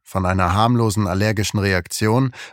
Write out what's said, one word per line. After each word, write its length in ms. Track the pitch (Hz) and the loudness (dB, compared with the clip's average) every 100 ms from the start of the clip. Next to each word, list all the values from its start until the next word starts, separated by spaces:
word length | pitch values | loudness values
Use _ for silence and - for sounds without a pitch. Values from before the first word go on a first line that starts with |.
von 220 | - 95 | -8 -4
einer 300 | 90 95 90 | 0 0 0
harmlosen 520 | 98 113 120 113 101 95 | 2 2 2 0 0 -2
allergischen 540 | 92 107 104 98 107 | 0 0 0 -2 0
Reaktion 720 | 98 92 - - 110 120 131 - - | 0 0 -2 -4 0 2 0 -4 -16